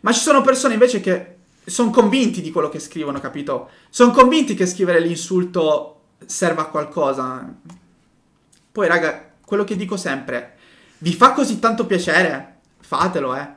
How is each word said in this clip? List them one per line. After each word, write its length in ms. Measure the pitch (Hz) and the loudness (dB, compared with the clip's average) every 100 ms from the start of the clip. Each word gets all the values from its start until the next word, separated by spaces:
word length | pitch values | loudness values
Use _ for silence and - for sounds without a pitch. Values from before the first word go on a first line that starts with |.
Ma 100 | 208 | 0
ci 80 | 233 | 0
sono 220 | 311 277 | 4 4
persone 320 | 262 262 269 | 4 2 0
invece 260 | 220 247 214 | 4 4 2
che 380 | 185 180 - - _ _ - | -2 -4 -4 -20 _ _ -10
son 240 | - 233 | -2 2
convinti 500 | 254 208 269 233 185 | 4 4 2 0 -2
di 100 | 156 | -4
quello 180 | 160 151 | -4 -4
che 100 | 151 | -6
scrivono, 400 | - 165 147 139 | -12 -10 -8 -8
capito? 500 | 139 147 143 127 - _ _ | -10 -10 -6 -8 -8 _ _
Son 220 | - 240 | 4 6
convinti 420 | 240 254 320 269 | 8 6 6 0
che 120 | 208 180 | 0 -2
scrivere 340 | - 180 170 | 0 2 4
l'insulto 1000 | 170 165 - 185 180 180 156 147 - - _ _ - | 2 -4 -2 -2 0 0 0 0 -4 -20 _ _ -12
serva 380 | - 175 160 | -2 -2 -2
a 20 | 156 | -4
qualcosa. 880 | 151 147 - 139 135 127 127 127 - - - _ _ _ _ _ _ _ _ _ | -6 -6 -2 -2 -2 -6 -8 -14 -18 -20 -20 _ _ _ _ _ _ _ _ _
Poi, 160 | - 180 | -2 0
raga, 440 | 175 160 147 - _ | 2 0 -6 -16 _
quello 200 | _ 202 | _ -4
che 120 | 196 196 | -2 -4
dico 220 | 185 196 | -6 -6
sempre, 600 | 175 135 127 123 - _ _ _ _ _ | -6 -8 -6 -10 -10 _ _ _ _ _
vi 140 | 160 | -4
fa 180 | 165 247 | 4 4
così 280 | 254 247 208 | 4 -2 0
tanto 260 | 226 220 185 | -2 -2 -2
piacere? 760 | 185 180 160 175 139 - _ _ _ | -2 0 0 0 -4 -12 _ _ _
Fatelo, 560 | - 139 180 170 135 131 | -8 -2 -2 -2 -6 -6
eh. 120 | 143 | -10